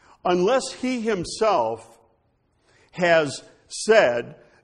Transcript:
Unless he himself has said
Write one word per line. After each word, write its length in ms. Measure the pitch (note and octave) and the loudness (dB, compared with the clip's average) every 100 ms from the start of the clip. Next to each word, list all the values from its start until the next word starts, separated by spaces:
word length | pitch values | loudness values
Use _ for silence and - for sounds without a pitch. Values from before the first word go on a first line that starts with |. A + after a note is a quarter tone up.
| _ - | _ -8
Unless 480 | F#3 F3+ F#3 C4 B3 - | -2 0 2 0 -2 -6
he 220 | B3+ B3+ | -6 -4
himself 960 | A3 G3+ D3+ - A3 F3+ A2+ A2+ - _ _ _ _ _ _ _ _ _ _ | -4 -4 -6 -2 0 0 0 -4 -12 _ _ _ _ _ _ _ _ _ _
has 520 | - F3+ E3 D3+ - - _ _ | -2 2 2 2 -4 -16 _ _
said 680 | - - A3 D3 A#2+ B2 D#3 _ _ | -8 2 4 4 2 -6 -14 _ _